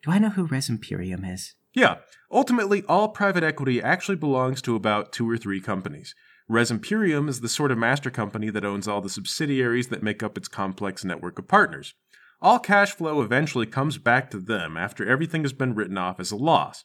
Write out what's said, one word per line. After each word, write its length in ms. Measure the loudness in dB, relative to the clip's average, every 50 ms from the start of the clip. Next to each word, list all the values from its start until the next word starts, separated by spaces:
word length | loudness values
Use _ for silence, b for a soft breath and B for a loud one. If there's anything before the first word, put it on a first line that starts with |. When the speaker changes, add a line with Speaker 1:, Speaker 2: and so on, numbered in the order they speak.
| 0
Speaker 1:
Do 80 | 2
I 80 | 4 4
know 100 | 4 4
who 160 | 2 0 -2
Res 240 | 0 0 -2 -2 -2
Imperium 560 | -4 -4 -4 -6 -8 -6 -4 -6 -6 -6 -6
is? 300 | -8 -8 -8 -10 -14 -16 _ _ _ _
Speaker 2:
Yeah. 240 | 4 4 4 4 0 -8 b b b b b
Ultimately, 520 | 2 2 2 4 2 0 2 2 2 0 2 2
all 220 | 2 2 2 2
private 340 | 0 0 0 2 2 2 0
equity 380 | 0 0 0 0 0 0 0
actually 340 | 2 2 0 0 0 -2 -4
belongs 460 | -2 0 2 2 2 2 2 0 -2 -2
to 120 | 0 0
about 360 | 2 2 2 2 2 0 -4
two 180 | -4 -4 -2 0
or 80 | 0 -2
three 220 | -2 -4 -4 -4
companies. 560 | -2 -4 -4 -4 -4 -6 -10 -10 -16 -18 -20 b b b b b b b
Res 220 | 4 4 4 4
Imperium 600 | 2 -4 -2 -2 0 2 2 2 2 2 0 -2
is 120 | -4 -4
the 80 | -4 -4
sort 220 | -2 0 2 2
of 60 | 2 2
master 340 | 2 2 2 0 -2 -6
company 380 | -4 -4 -6 -4 -4 -4 -4 -2
that 160 | -2 -2 -2
owns 220 | -2 -4 -4 -4 -4
all 140 | -4 -4
the 80 | -4 -6
subsidiaries 800 | -8 -8 -8 -8 -4 -4 -2 -2 0 0 2 2 2 0 0 -2
that 160 | -4 -4 -4
make 180 | -4 -4 -2
up 160 | -4 -6 -6 -8
its 100 | -12 -12
complex 560 | -6 -6 -4 -4 -4 -4 -6 -6 -6 -6 -6
network 360 | -6 -6 -6 -6 -10 -10 -10
of 80 | -4 4
partners. 460 | 4 4 4 4 0 -8 -14 -16 -18 _ _ b b b b b b b
All 180 | 4 6 6 6
cash 320 | 4 4 4 6 6 4
flow 300 | 2 -4 -4 0 2 2
eventually 440 | 2 2 2 2 2 0 0 -2 -2
comes 320 | -2 -2 -2 -2 -2 -4 -2
back 320 | 2 4 4 4 2 -2
to 80 | -10 -12
them 360 | -4 -2 -2 -2 -2 -4 -4
after 320 | -4 -6 -6 -4 -6 -6 -6
everything 360 | -4 -6 -6 -4 -2 -2 -2
has 100 | -4 -2
been 220 | -2 -2 -2 0
written 220 | -2 -4 -4 -4 -4
off 220 | -4 -4 -6 -6
as 120 | -8 -8
a 40 | -6
loss. 480 | -2 0 2 4 2 2 0 -8 -18 -20